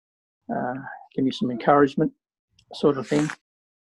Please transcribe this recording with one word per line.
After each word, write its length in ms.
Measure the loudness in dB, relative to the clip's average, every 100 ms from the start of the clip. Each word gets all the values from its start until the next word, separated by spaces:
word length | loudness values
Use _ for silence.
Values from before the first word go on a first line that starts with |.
| _ _ _ _ -8
uh, 200 | -6 -6 -8 -12 -16 -12 -4
give 100 | -2
me 60 |
some 180 | -2 -4
encouragement 640 | -2 4 6 6 2 -2 _ _ _ _ _ _
sort 240 | -2 0 0
of 100 | 0
thing. 220 | 0 0 -6 _ _ _ _